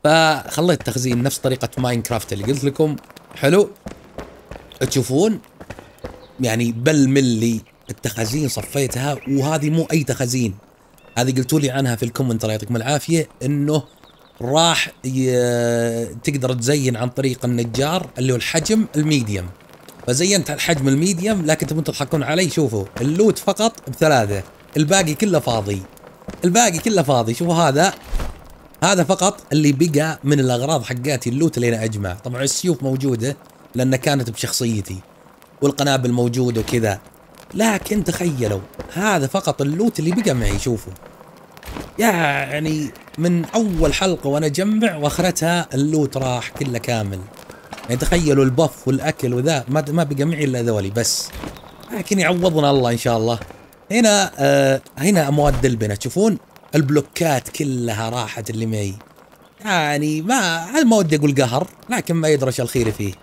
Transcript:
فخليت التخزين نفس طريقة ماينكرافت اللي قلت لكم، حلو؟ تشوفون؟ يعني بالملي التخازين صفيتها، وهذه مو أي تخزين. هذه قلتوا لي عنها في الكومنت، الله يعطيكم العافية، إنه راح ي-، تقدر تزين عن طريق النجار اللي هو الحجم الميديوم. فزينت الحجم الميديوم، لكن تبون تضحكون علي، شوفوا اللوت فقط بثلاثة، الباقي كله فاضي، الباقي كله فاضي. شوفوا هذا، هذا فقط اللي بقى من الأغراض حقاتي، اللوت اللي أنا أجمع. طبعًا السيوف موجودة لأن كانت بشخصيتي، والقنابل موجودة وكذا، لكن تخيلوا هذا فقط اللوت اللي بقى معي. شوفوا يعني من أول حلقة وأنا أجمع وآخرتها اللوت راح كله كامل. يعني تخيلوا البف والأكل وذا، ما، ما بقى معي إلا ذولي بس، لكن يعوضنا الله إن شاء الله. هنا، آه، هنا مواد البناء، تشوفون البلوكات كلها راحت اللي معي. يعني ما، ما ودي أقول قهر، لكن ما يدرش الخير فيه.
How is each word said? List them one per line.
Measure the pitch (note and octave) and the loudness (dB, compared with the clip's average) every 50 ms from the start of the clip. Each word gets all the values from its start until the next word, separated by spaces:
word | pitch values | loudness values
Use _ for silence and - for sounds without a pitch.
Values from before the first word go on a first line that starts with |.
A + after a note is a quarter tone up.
| - | 4
فخليت | D3+ D#3 E3 D#3+ D#3 D#3 C3+ - - - D3+ E3 F3+ E3 - | 4 4 4 4 4 2 0 -4 -6 -2 0 2 2 2 2
التخزين | - - A2+ C3 B2 C3 A#2+ A#2+ B2 | 0 -4 -4 -2 -2 0 0 0 0
نفس | C#3 - | -2 -2
طريقة | - - C3+ C3 B2+ A#2+ A2+ - | -2 -2 -2 0 0 -4 -6 -4
ماينكرافت | - B2+ B2 A#2+ A#2 A2+ - A#2+ A2 - - - | -2 -2 0 0 -2 -2 -2 -4 -4 -4 -6 -8
اللي | G2 G2+ | -4 -2
قلت | A2+ C#3 C3 C3 | -2 -2 0 -2
لكم، | C#3+ C3+ - D#3 D3+ C#3+ - - - - - - - - | -2 0 2 0 0 0 -6 -10 -18 -20 -20 -20 -20 -8
حلو؟ | - - C#3 E3+ G3+ G3+ - - _ _ - - - - - - - - - - - - - - - - - - - | 0 2 4 4 4 4 2 -2 _ _ -18 -18 -18 -20 -16 -16 -16 -16 -16 -20 -20 -20 -18 -18 -18 -18 -20 -6 -4
تشوفون؟ | B2+ B2+ - C#3 A#2 - B2+ C#3+ F#3+ A3 G#3+ - - - _ - - - - - - - - - - - - - - - - - | -4 -2 0 -2 -2 0 2 2 2 2 0 -2 -8 -16 _ -20 -20 -18 -18 -20 -20 -20 -20 -16 -16 -16 -16 -18 -20 -20 -6 -4
يعني | B2+ A#2+ A2+ A#2 A#2+ A#2 | -2 0 0 0 0 -2
بالملي | A2+ A#2 B2 D#3 D#3 D3 C3+ C3 C3+ C#3 C3+ B2 A#2 A2 A2+ A#2 A#2 A2 - _ _ _ _ - | -2 0 0 2 4 4 4 4 4 4 4 4 2 2 0 0 -2 -2 -6 _ _ _ _ -16
التخازين | - - - A#2 G#2 A2 A2+ G#2+ A#2+ D#3 D3+ | -16 -8 -8 -8 -4 -4 -4 -4 -2 -2 -2
صفيتها، | B2+ - - - - - C#3+ C#3 B2 - B2 C3 C#3+ C#3+ C3+ - | -2 -4 -6 -8 -6 -2 -2 -2 -2 -2 -4 -4 -4 -4 -4 -4
وهذه | C3 C#3 C#3 C3+ D3 D#3 D3+ C#3+ D3 | -2 0 0 0 0 0 0 0 0
مو | D#3 E3 D#3 - | 0 0 0 2
أي | D#3+ D#3+ C#3 | 0 0 0
تخزين. | - B2 - C3+ A#2+ B2 C3 A#2+ G#2+ F#2+ G2+ - - - _ _ _ - - - - - | 0 -2 -2 -2 -2 0 -2 -2 -2 -4 -8 -16 -20 -20 _ _ _ -20 -20 -20 -8 -4
هذه | A2+ B2 C3 C3 | -2 0 0 0
قلتوا | C3 B2+ - D#3 D#3 | 0 0 2 0 2
لي | C#3+ C3 | 2 0
عنها | B2 C#3 C3+ B2 A#2 | 0 -2 -2 -2 -2
في | G#2+ B2+ | -2 -4
الكومنت، | A#2 - - C3+ B2 A2+ A2 - | -6 -4 -2 -2 -2 -2 -2 -2
الله | A2 G#2+ | -2 -4
يعطيكم | G#2+ G#2+ G#2 A#2+ | -4 -4 -4 -4
العافية، | A#2 A2 C3 D3 C#3 - - E3 E3 D3+ - - - B2+ | -4 -2 -2 -2 -2 0 0 0 0 0 -4 -8 -6 -4
إنه | C3 D3 C#3+ C#3+ D3 D#3 D3+ - - - _ - - - _ - - _ - | -2 -2 0 0 0 0 0 -2 -4 -20 _ -20 -20 -20 _ -20 -20 _ -8
راح | A#2 B2 C3+ D#3 E3 E3+ D#3+ - - - - - - | -4 0 2 4 4 4 2 0 -2 -6 -8 -10 -8
ي-، | B2+ C3 C3 C3 B2+ B2+ B2 B2 A#2+ A#2+ A#2+ A#2+ A#2+ A#2 A#2 A#2 A#2 A#2 A#2 A#2 | -4 -2 0 0 2 2 2 2 2 2 0 0 0 0 0 0 -2 -2 -4 -6
تقدر | - - A2+ - - C#3+ C#3 B2 C3 C3 | -6 -10 -6 -4 -4 -2 -2 -2 -2 -2
تزين | B2 A2+ B2+ D3 D3 C3+ B2+ A#2+ | 0 0 0 0 2 2 0 0
عن | A2 B2 A#2+ | 0 -4 -4
طريق | - - C3+ C3+ B2 - - | -2 -2 -2 -2 -2 -2 -2
النجار | B2 B2 A#2+ A#2 A#2 A2+ B2+ C3+ D3+ E3+ F#3 E3+ C3 - | -2 -2 -2 -2 -2 -2 -2 -2 0 -2 -4 -4 -6 -6
اللي | A#2+ B2+ C3 B2+ | -4 -2 0 0
هو | |
الحجم | A#2 - - - E3 D3+ - A3 A3 G#3 - - | 0 -2 -2 -2 -2 0 2 2 2 0 0 0
الميديوم. | D3+ D3+ D#3 D3+ C3+ A#2 G#2+ G#2 F#2 F2+ F2+ F#2 - - - - - - - - - - | -2 2 2 2 2 0 -2 -4 -4 -6 -8 -12 -16 -20 -20 -20 -20 -20 -20 -20 -10 -4
فزينت | A#2+ B2+ C#3 F3 F#3+ G3+ F#3+ C#3+ - | -2 0 0 2 2 2 0 0 -2
الحجم | D3 C#3 - - E3+ C#3+ C3 | -6 -4 0 0 0 2 2
الميديوم، | C#3 C3+ C#3+ E3 F#3+ G3+ E3 F#3 G#3+ A3 G3 D#3+ | 2 2 2 2 0 -2 -2 -2 -2 -2 0 0
لكن | D3+ D#3 - D#3+ | 0 0 0 0
تبون | C3+ D#3 D#3 D3+ | -4 -2 -4 -4
تضحكون | - B2+ - C#3+ - E3 D#3 C3 | -4 -4 -6 -4 -2 -2 -2 0
علي، | A#2+ D3+ F3 F#3+ D#3 | 0 0 0 0 0
شوفوا | - E3 D3+ A#2+ A2 G#2 F#2+ - - - | 2 0 0 0 0 -4 -4 -6 -6 -4
اللوت | A#2+ C#3 D#3+ F3+ G#3+ A3 - | -2 -2 2 4 4 4 4
فقط | - - - F#3+ - G#3+ A3+ - - - - | 2 -2 -2 0 2 0 -2 -2 -4 -14 -14
بثلاثة، | A#2+ - E3 D#3 D3 B2 G#2+ G2+ G2+ G2 F#2+ - - - - - - | -2 0 2 4 4 4 2 0 -2 -6 -6 -10 -20 -20 -20 -6 -2
الباقي | D3 D#3 D3 F#3+ G3 F#3 D#3 D3+ | -2 0 2 2 2 2 0 0
كله | - A3 G#3 F3+ D3+ | 0 0 2 2 0
فاضي، | - C3 A#2 A2+ G2 G#2 G2+ F#2+ F#2 - - - - - - - - - - - - | 0 0 -2 -2 -2 -2 -4 -6 -6 -12 -20 -20 -20 -20 -20 -18 -16 -16 -10 -2 0
الباقي | F3+ F3 A#3 A#3+ G#3+ F3 D#3 | 2 4 4 4 4 2 0
كله | - A#3 G#3+ F#3 | -2 0 2 2
فاضي. | D3 C3 C#3 A#2+ A2+ A2+ A#2 | 2 4 2 2 2 0 -2
شوفوا | - E3+ F3 E3+ | -2 -2 0 2
هذا، | E3 E3+ D3 C3 C#3+ F3 G3 - - - - - - - - - - - - - - - - - - D3+ | 2 2 4 4 4 2 2 0 -4 -10 -6 -4 -4 -4 -4 -10 -14 -20 -20 -20 -20 -20 -20 -6 -2 0
هذا | F3+ G3+ F3+ D#3+ | 2 4 2 2
فقط | C3+ F#3+ F3+ F3+ G3+ G3+ - - - | 2 2 2 2 0 0 -2 -8 -2
اللي | - D#3 D3+ D3 | 0 4 4 4
بقى | C#3+ C3 E3+ F3 C#3+ C#3+ D3+ D#3+ D#3 - - | 4 4 2 2 2 0 0 -2 -6 -4 0
من | C#3 D3 C#3+ | 2 2 4
الأغراض | C3 B2+ B2 A#2+ B2+ D3 E3 C3+ A2+ | 4 2 0 0 0 0 0 -2 -2
حقاتي، | - C3 B2 B2 D3+ C#3 B2 - A#2+ | -4 -8 -4 -2 -2 -4 -2 -2 -2
اللوت | A#2+ C#3 E3 D#3+ - | 0 0 0 0 0
اللي | B2 A#2+ A#2+ | 0 0 0
أنا | A2+ A2 A2+ | 0 0 -2
أجمع. | A2+ G#2+ G2+ G2+ F#2 F2+ | -4 -4 -4 -4 -4 -6
طبعًا | - - B2+ B2 B2 C#3 | -8 -8 -8 -6 -4 -2
السيوف | C3+ - - - F3+ D#3+ C3 C3+ | -2 -2 -2 -2 -2 -2 0 -2
موجودة | C3+ C3 C3+ C3+ C#3 B2 A2+ A2+ C3+ C#3+ - - - - - - - - | -2 -2 0 0 0 0 0 -2 -4 -6 -8 -14 -20 -20 -20 -20 -8 -4
لأن | A#2+ B2+ C3 C3 | 0 0 2 0
كانت | B2+ - D#3+ C#3+ C#3 B2 A2+ | 2 0 0 0 0 -2 -4
بشخصيتي، | G#2+ - - - - - B2+ A#2 A2+ G#2 F#2+ - F#2+ F#2 - - - - - - - _ - _ - - | -6 -6 -6 -4 -4 -2 -2 0 -2 -2 -4 -6 -10 -14 -14 -20 -20 -20 -20 -20 -20 _ -20 _ -6 -2
والقنابل | C#3 C#3+ C#3 - C#3 C#3+ C3+ C3 B2 B2 | 0 0 0 0 0 0 0 0 0 0
موجودة | A#2+ B2 A#2+ A#2+ A#2 C3 B2+ B2 A#2 A2+ | 2 2 0 0 0 0 0 0 0 -2
وكذا، | G#2+ - - A#2+ A2 G#2 F#2+ F#2+ - - - - - - - - - - - | -2 0 0 0 0 0 -2 -4 -8 -20 -20 -20 -20 -20 -20 -20 -20 -10 -2
لكن | F#3 A3 A3+ G#3 F#3 - - G#3+ G#3+ E3+ | 0 2 2 2 0 -2 -2 -2 0 0
تخيلوا | - - - F3+ F3 D3 B2 A#2+ G#2 G#2 F#2+ G2 - - - - - - | -2 -2 0 -2 -2 0 0 0 0 -2 -4 -6 -10 -16 -16 -16 -10 -6
هذا | E3+ G3 A3 G3+ E3 C3+ | -2 0 0 2 2 0
فقط | C3 - G3 - E3 C#3 - | 0 -2 -2 -2 -2 -2 0
اللوت | C#3+ C#3+ D3+ E3+ A3 A#3+ - - | -2 -2 0 2 0 0 0 0
اللي | D#3 E3 | -2 0
بقى | F3+ G#3+ G#3 G#3 C3+ | 0 0 0 0 0
معي. | B2 A2+ G#2 G2+ G#2 | 2 0 0 0 0
شوفوا | - C3 A#2 G#2 - F#2+ F#2 - - - - - - - - - - - - - - - - - - - - - | -2 -2 -4 -4 -6 -12 -16 -18 -20 -20 -20 -20 -20 -20 -20 -20 -20 -20 -20 -18 -16 -14 -12 -12 -12 -12 -4 0
يعني | G#3+ A3+ F#3+ E3+ D#3+ C#3+ C#3 C#3 C#3 C3 C#3 D3+ D#3 D#3 D#3 D#3 D3+ C3 - - - - - | 0 2 2 2 2 2 0 0 -4 -4 -4 -4 -2 -2 -2 -2 -4 -6 -8 -14 -20 -16 -6
من | - D#3+ F3+ F3 E3+ D#3+ | -2 0 2 2 2 0
أول | - - A3+ A3+ G#3 F3+ D#3 D#3+ D3 C#3 | 0 0 0 0 0 2 2 2 2 2
حلقة | - F#3+ F#3+ F3 C#3 - | 2 0 0 0 0 -2
وأنا | C#3 C#3 D3 D#3+ | 0 0 2 0
أجمع | D3+ C#3 E3 F#3+ G#3 G#3+ G#3+ A3+ G#3+ E3+ | 0 0 0 0 2 2 2 2 0 0
وآخرتها | D3+ D3 D3 - - F3 F#3 F3 - D#3+ E3 F3 F3 E3 - - | 0 -2 -2 0 2 0 0 0 0 0 0 0 0 -2 -2 -2
اللوت | C3 C#3+ D3+ D#3 D#3 D3 C3+ - | 0 0 2 2 2 0 0 -2
راح | C3+ C3 C3 B2 A#2+ A2 - | -2 -2 -2 -2 -4 -6 -8
كله | - - C#3+ C3+ A#2+ | -8 -6 -4 -4 -4
كامل. | A2+ - - A#2+ A2+ G#2 G2 G2 F#2 F#2 G2+ - - - - - - - - - - - | -4 -2 -2 -2 -2 -2 -4 -6 -8 -10 -14 -18 -20 -20 -20 -20 -20 -18 -18 -18 -16 -6
يعني | - A#2+ | -4 -2
تخيلوا | B2+ D#3 - F3+ F3 E3 D3 C#3 C#3 C3+ | 0 2 2 2 2 4 4 4 6 4
البف | C3 B2+ C3+ E3 C#3 - - - | 4 4 2 2 2 0 -4 -2
والأكل | B2+ C3+ C3 - D#3 D#3 - - A#2+ B2 | -2 -2 0 -2 -4 -4 -2 -4 -2 -2
وذا، | B2 B2+ D#3+ D#3+ C3+ A2+ | 0 0 0 0 -2 -2
ما، | B2 C3+ D#3 D3 C#3+ | -2 -2 -2 -2 0
ما | D3 F3 E3 | -2 -2 0
بقى | C#3+ D3 C3+ C#3+ | 0 0 -2 0
معي | D#3+ E3+ D3 D3+ | -2 0 0 -2
إلا | C#3 B2+ B2 | -2 0 0
ذولي | A#2 A#2 A2 G#2 G2 G2 | 0 0 0 0 -2 -2
بس، | G2 A#2+ A2+ - - - - - - - - - - - - - - - - - A#3+ | -2 -2 -2 -2 -2 -4 -6 -10 -12 -12 -12 -12 -14 -16 -20 -20 -20 -20 -14 -10 -8
لكن | A3 - - G#3 G3 | -8 -2 -2 0 2
يعوضنا | E3+ D#3 F3+ F3 F3 F#3 D#3+ D#3 C#3+ C#3+ | 2 2 2 2 2 2 2 4 4 4
الله | C#3 C3+ B2+ A#2+ | 4 4 2 2
إن | A#2+ | 0
شاء | A#2 - B2 A#2 | 0 0 0 0
الله. | A2 A2 A#2 A#2 A2 - - - - - - - - - _ | 2 2 0 -2 -4 -6 -16 -20 -20 -20 -20 -20 -20 -10 _
هنا، | G3 A#3 A#3+ A3 G#3 G3+ F#3+ D#3 - | 2 4 4 6 6 4 2 0 -2
آه، | - C#3 C#3 C#3+ C#3 C#3 C3+ C3+ - - - - | 0 2 4 4 4 4 4 2 0 -2 -12 -10
هنا | - C#3+ F#3+ G#3 F3 D3+ C#3 | 0 2 4 4 4 4 4
مواد | D3 D3 D3 D3 C3+ B2 C3 | 2 4 4 4 4 4 2
البناء، | C3+ B2 A2 A2 G2+ G2+ | 2 2 0 -2 -4 -4
تشوفون | G2+ - B2 - F3 G#3 A3+ F#3 - - _ - - - - - | -4 -6 -4 0 2 2 2 2 -2 -6 _ -20 -20 -16 0 0
البلوكات | D3+ D3 C3 D3 D3 C3+ - _ - E3+ D#3+ C#3+ B2 - - | 0 2 4 2 2 0 0 _ -2 0 0 0 0 -2 -6
كلها | - - D#3 C#3 C3 B2 A#2+ A2+ G#2+ G#2 A2+ A2+ | -6 -4 -4 -2 -2 -2 -2 -2 -4 -4 -4 -4
راحت | A#2 B2 A2+ G#2 - A#2 G#2+ - | -4 -4 -6 -6 -8 -10 -10 -6
اللي | A2+ A2+ A2+ | -6 -4 -4
معي. | A2 A2 G#2+ G2+ G2 F#2+ G#2+ - - - - - _ - _ - - _ _ G3+ | -2 -2 -2 -4 -4 -6 -10 -16 -20 -20 -20 -20 _ -20 _ -20 -20 _ _ -4
يعني | G#3+ G3 E3+ D3+ D3 D3 C#3+ D3+ D3+ D3+ D#3 | 0 0 2 2 0 0 0 0 0 -2 -2
ما، | D#3 G3+ B3+ C4+ G3 F3 E3 E3 E3 F#3 B3 D#4 D#4 | 0 0 2 2 2 0 -2 -4 -6 -2 2 4 6
ما | A#3 A3+ | 6 6
ودي | G#3+ F#3+ D#3 D#3 | 6 4 4 2
أقول | D3 D3 D3 C#3 | 2 2 2 4
قهر، | C3+ C3 A#2 A#2+ C3+ F3 - - - - - | 4 2 2 2 -2 -2 -4 -10 -20 -8 -4
لكن | A#3+ G#3+ - - E3 | -4 -4 -2 -2 -2
ما | E3 D#3+ | 0 2
يدرش | D#3 D3+ C#3 C3 C3 B2 - | 2 2 2 2 -2 -2 -2
الخير | A#2+ A2+ - C3 A#2 A2 | -4 -2 0 0 0 0
فيه. | G#2+ - G#2+ G2 F2+ - | -2 -4 -6 -8 -8 -10